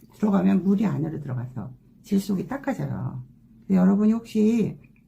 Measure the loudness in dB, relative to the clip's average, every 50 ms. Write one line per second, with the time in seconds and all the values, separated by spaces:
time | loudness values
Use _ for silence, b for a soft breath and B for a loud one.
0 | -20 _ _ -4 -2 2 2 4 4 4 4 4 2 2 2 2 2 0 0 -2
1 | -4 -4 -6 -8 -8 -8 -8 -8 -8 -10 -10 -12 -12 -12 -14 -20 _ _ _ _
2 | -8 -2 -2 -2 0 0 -4 -4 -4 -6 -8 -8 -6 -6 -4 -4 -4 -6 -6 -6
3 | -6 -8 -8 -10 -14 -16 -20 _ _ -20 -20 -20 _ 0 2 4 4 4 4 4
4 | 4 2 2 0 -2 -4 0 2 2 2 4 2 0 -2 -4 -10 -18 -20 _ _
5 | _